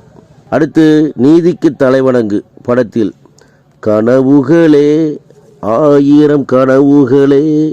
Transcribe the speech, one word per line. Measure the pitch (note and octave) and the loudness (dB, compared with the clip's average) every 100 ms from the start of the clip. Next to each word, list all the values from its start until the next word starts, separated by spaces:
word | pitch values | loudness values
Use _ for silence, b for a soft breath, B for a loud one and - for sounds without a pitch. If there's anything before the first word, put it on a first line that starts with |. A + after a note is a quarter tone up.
| _ - _ _ _ | _ -20 _ _ _
அடுத்து | B2+ D#3 D#3+ D#3 D#3 D3+ - | -4 -2 0 2 2 -2 -2
நீதிக்கு | C3 E3 E3+ E3 E3 B2 | 0 2 0 -2 -4 -2
தலைவணங்கு | C3 C3+ C3 B2+ A2 G2+ - _ | -2 0 0 -2 -2 -6 -8 _
படத்தில் | - B2 A2+ A#2 G2+ - _ _ b b b _ | -4 -4 -2 -4 -6 -8 _ _ b b b _
"கனவுகளே | G#2+ G#2+ A2+ C3 C3 C#3+ B2+ E3+ E3 C#3+ D3 D3+ D#3+ - - _ _ _ | -4 -2 0 0 2 0 2 0 2 2 2 0 -4 -8 -18 _ _ _
ஆயிரம் | G2+ A2+ D3+ C#3+ C#3+ D3 D3+ D3 | -6 -2 0 2 2 2 2 0
கனவுகளே" | C3 B2+ C3 C3 C#3+ C#3+ C3 C#3 C#3 C#3 D#3 D3+ D#3 | -2 -2 0 0 2 2 2 0 2 0 0 -2 -4